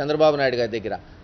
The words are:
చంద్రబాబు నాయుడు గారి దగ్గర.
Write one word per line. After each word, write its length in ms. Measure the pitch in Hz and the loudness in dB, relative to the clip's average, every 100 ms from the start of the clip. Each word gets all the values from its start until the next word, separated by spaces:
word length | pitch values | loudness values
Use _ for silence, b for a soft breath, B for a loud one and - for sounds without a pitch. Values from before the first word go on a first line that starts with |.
చంద్రబాబు 340 | 143 151 156 147 | -4 2 2 4
నాయుడు 200 | 135 123 | 0 0
గారి 240 | 117 113 | -2 -4
దగ్గర. 180 | 104 98 b b | -6 -8 b b